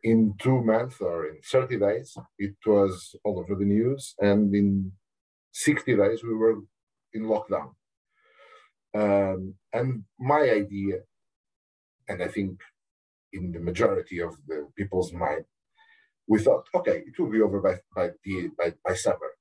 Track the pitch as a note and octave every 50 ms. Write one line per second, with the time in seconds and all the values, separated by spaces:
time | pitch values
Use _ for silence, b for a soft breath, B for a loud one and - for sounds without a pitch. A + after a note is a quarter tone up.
0 | - A2+ A2+ A2+ A2 G#2+ G2+ - - C3 C3 B2+ A#2+ A2+ A2 A2+ A#2+ C3 B2 -
1 | G2+ F2 E2+ E2+ D#2+ D2+ D#2 - _ - - C3 C3 B2+ B2+ G#2+ G2+ G2 G#2+ A#2
2 | C3+ - - - - _ _ _ G2+ G2+ G2+ _ - G#2+ G#2+ G2+ G2 F#2+ F2+ F2+
3 | - - - - _ G#2 G2+ F2+ E2+ F2 G2+ F#2+ G2+ G2+ G2+ G#2+ A2+ B2+ C3+ C3+
4 | - - - - G2 G2+ G2+ G#2 G#2+ G2+ G2 G2+ G2+ G2+ G2 G2 F#2+ F#2 F#2+ _
5 | _ _ _ _ _ _ _ _ _ _ _ - - D3 D3 - - - A#2+ G2+
6 | G2 G2+ A2+ A2+ A2 A#2 A2+ A2 A2 A2+ A2+ G#2 G2 _ _ _ _ _ _ _
7 | _ _ _ A2+ A2 A2 G#2+ G#2 G#2+ - G2 D#2+ C#2 C2+ - _ _ _ _ _
8 | _ _ b b b b b b b b b b b b b _ _ _ _ G#2
9 | G#2 G#2 G2+ G2+ G2 F#2+ F#2+ F#2 F#2 F#2+ F#2 _ _ _ - A#2 B2 C3 B2+ A#2
10 | G2 _ _ _ B2+ C3 C#3+ D3+ D3 B2+ A2+ G#2+ G2+ G2+ G2+ G2 G2 G2 F#2+ -
11 | - _ _ _ _ _ _ _ _ _ _ _ _ _ _ _ _ _ _ _
12 | _ - G2+ F2+ F#2 F2 - G#2 G2+ F#2+ F#2 - - - _ _ _ _ _ _
13 | _ _ _ _ _ _ - F#2+ F2+ F2+ E2+ E2+ E2+ F2 F2 F2+ A#2 G#2 G2 F#2
14 | F2+ - F#2 E2+ E2+ E2 D#2+ D2+ _ D2+ D#2+ D2+ D2 C#2+ _ - G2+ F#2+ - F#2
15 | F2+ E2+ E2+ F2 E2+ D2 D2+ D#2+ - _ _ _ _ _ _ b b b b b
16 | b b b _ _ - G#2+ G#2+ G#2 - - - - - - F3+ - - F#2+ -
17 | - - - - F3+ - G#2 A2 G#2+ G2+ G2 G2+ F#2 G2 F2+ F#2 _ _ _ -
18 | F2+ F2 F2 _ _ G2 F#2+ F#2 F2+ E2 - - E2+ E2+ E2+ _ _ F2+ F#2 F#2
19 | - - - - - - - _